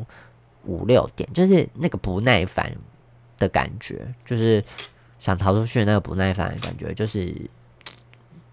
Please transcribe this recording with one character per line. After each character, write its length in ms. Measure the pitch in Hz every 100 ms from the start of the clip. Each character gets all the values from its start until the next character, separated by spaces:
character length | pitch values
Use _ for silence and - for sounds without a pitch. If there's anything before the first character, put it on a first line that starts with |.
| 113 - - _ _ _
五 200 | - 87
六 240 | 95 127 -
点， 180 | - -
就 140 | - 190
是 220 | 185 -
那 140 | - 160
个 80 | 104
不 240 | - 92
耐 240 | 131 107
烦 300 | 90 - - - - - _ _ _ -
的 100 | 95
感 220 | - 69 87
觉， 340 | - - - 127
就 120 | - 120
是 280 | 113 107 - - - _ _ _
想 180 | - 92
逃 160 | 98
出 100 | 101
去 140 | 113 127
的 60 |
那 80 | 104
个 80 | 104
不 160 | - 92
耐 180 | 95
烦 180 | 95 87
的 60 | -
感 180 | 87 85
觉， 160 | 80
就 140 | 95 107
是 260 | 107 90 71 - - _ _ - - _ - _ - -